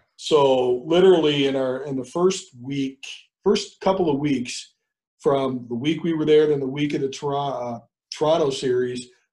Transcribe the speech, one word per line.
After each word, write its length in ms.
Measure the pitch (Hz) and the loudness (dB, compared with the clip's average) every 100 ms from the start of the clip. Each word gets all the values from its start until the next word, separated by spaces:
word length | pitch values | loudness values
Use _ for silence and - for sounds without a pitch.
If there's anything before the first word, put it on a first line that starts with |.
| _ - | _ -12
So 680 | - 151 139 127 123 123 156 | 2 4 4 4 2 0 2
literally 640 | 175 190 170 151 143 135 | 4 6 6 4 2 0
in 80 | 135 | 0
our, 280 | 131 131 143 | -2 -4 -6
in 100 | 135 | -8
the 100 | 123 | -6
first 440 | 175 185 180 - 123 | 0 0 0 -10 -16
week, 420 | 127 139 135 135 - - _ _ | -8 -6 -6 -8 -18 -20 _ _
first 360 | 190 - - - | 0 0 -2 -4
couple 300 | 190 190 165 | -2 0 0
of 80 | 139 | 0
weeks, 560 | 147 127 123 - - _ _ _ _ _ | -2 -2 -4 -12 -16 _ _ _ _ _
from 460 | 156 139 131 123 113 | -2 0 -2 -4 -6
the 60 | 120 | -4
week 280 | 151 160 | -2 -2
we 100 | 165 | -2
were 100 | 156 151 | -2 4
there, 200 | 151 151 | 4 4
then 140 | 139 | 0
the 80 | 131 | -2
week 260 | 143 147 | -4 -4
of 80 | 147 | -2
the 80 | 135 | -6
Tor-, 260 | - 143 139 | -6 -6 -4
uh, 440 | 139 123 120 117 - _ - - | -4 -6 -8 -10 -14 _ -12 -2
Toronto 300 | 151 165 143 | 2 2 0
series, 580 | - 135 123 123 123 - _ _ | -2 -2 0 -2 -6 -14 _ _